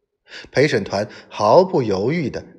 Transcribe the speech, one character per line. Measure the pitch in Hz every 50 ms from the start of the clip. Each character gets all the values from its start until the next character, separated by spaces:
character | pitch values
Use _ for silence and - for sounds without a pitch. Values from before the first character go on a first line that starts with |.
| _ _ _ _ _ _ - - - -
陪 | - 123 139
审 | 156 131 113 98
团 | - - 98 107 - - - - -
毫 | - - 107 107 123 165 190
不 | 190 190 160 127
犹 | 107 95 92 101 123 160
豫 | 175 151 110
的 | 78 80 80 - -